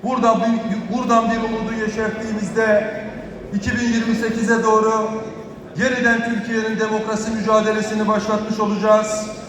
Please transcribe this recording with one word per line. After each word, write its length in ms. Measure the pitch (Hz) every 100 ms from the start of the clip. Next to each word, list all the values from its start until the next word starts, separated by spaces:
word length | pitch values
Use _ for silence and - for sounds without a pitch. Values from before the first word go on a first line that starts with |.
burada 340 | 214 254 233 208
bir, 580 | 226 226 220 202 180 240
buradan 340 | 220 233 226
bir 60 | 233
umudu 360 | 226 220 220 226
yeşerttiğimizde 1120 | 214 214 214 214 226 214 196 220 220 208 214 - - - - - -
iki 180 | 202 247
bin 220 | 240 240
yirmi 220 | 226 226 220
sekize 480 | 226 226 220 226
doğru 460 | 226 220 220 220 214 220 - - - - - -
yeniden 400 | 247 254 233 226 233
Türkiye'nin 500 | 226 - 220 214 220
demokrasi 520 | 220 214 214 214 226
mücadelesini 760 | 226 202 220 214 214 208 214 208
başlatmış 520 | 214 208 214 214 214
olacağız. 680 | 208 202 214 214 214 - - -